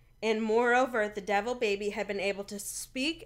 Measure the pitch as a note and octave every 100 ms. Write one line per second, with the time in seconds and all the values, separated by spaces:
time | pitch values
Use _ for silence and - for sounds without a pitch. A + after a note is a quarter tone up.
0 | - - A3 A3 A3 A3+ A#3+ B3 C4 A#3+
1 | G#3 G#3 G3 G3+ G#3+ B3 A3+ G3 G#3 G#3
2 | G3+ G3+ F#3+ F#3+ G3 G3+ - - - C4
3 | C#4 E4